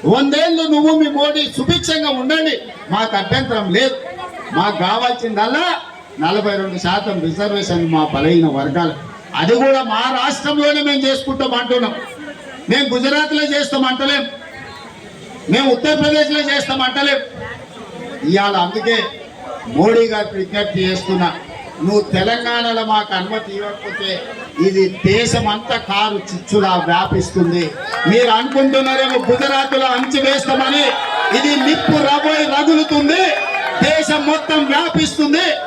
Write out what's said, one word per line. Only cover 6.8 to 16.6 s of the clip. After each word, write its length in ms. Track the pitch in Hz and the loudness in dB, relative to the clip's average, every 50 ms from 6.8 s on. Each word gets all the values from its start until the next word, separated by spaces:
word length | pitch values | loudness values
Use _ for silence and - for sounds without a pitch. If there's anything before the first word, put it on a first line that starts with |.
| - 175 190 202 - 220 190 175 | -2 0 -2 0 -2 -2 -4 -2
రిజర్వేషన్ 680 | 160 165 165 180 208 208 202 202 180 - 180 170 170 160 | -2 -4 -2 -2 -2 -2 -2 -2 -2 0 0 0 2 2
మా 180 | 160 156 151 - - | 2 2 2 0 0
బలహీన 340 | 139 147 160 175 170 165 | 0 2 4 6 6 4
వర్గాలు, 460 | 151 135 139 139 151 - 175 170 156 135 - - - - - - - - | 4 2 0 -2 0 0 0 0 -2 -4 -6 -12 -14 -16 -16 -16 -10 -4
అది 200 | - 160 185 240 | -2 2 4 4
కూడా 280 | 262 269 269 269 269 254 | 4 6 4 4 2 2
మా 200 | 226 214 226 247 | 0 -2 -2 0
రాష్ట్రంలోనే 760 | 262 262 - 247 285 285 - - 294 294 294 294 294 294 294 | 0 0 0 -2 -2 -2 -2 -2 -2 0 2 2 2 2 2
మేము 260 | 294 294 285 269 269 | 0 0 0 2 2
చేసుకుంటాం 460 | 269 269 262 - 277 262 - 262 240 - | 0 0 0 -2 -4 -4 -2 -2 -2 0
అంటున్నాం. 420 | 240 240 233 247 240 226 208 - - - - - - 302 - - - - - - - - - | -2 0 0 0 0 0 -2 -4 -8 -10 -12 -14 -14 -14 -14 -14 -16 -16 -16 -16 -14 -2 0
మేము 260 | 208 277 277 233 240 | 0 0 2 0 0
గుజరాత్లో 480 | 247 254 269 285 294 302 302 311 302 302 | 0 0 2 2 2 0 0 0 -2 0
చేస్తాం 420 | 294 285 285 285 - 277 269 262 | 0 0 -2 -2 -2 0 0 0
అంటలేం, 400 | 254 254 254 269 277 294 277 233 - - - - - - - - - - - - - - - - - - - - - - - - - | 0 0 0 0 0 0 -2 -2 -6 -10 -14 -16 -16 -16 -16 -16 -16 -16 -16 -16 -16 -18 -18 -18 -18 -18 -18 -18 -18 -18 -12 -2 0
మేము 220 | 180 247 277 269 | 2 2 4 4
ఉత్తరప్రదేశ్లో 680 | 240 233 - 302 302 - 294 302 302 302 302 294 302 302 | 2 2 2 0 2 2 2 2 4 2 2 2 0 -2
చేస్తాం 420 | 285 285 277 277 | 0 0 -2 -2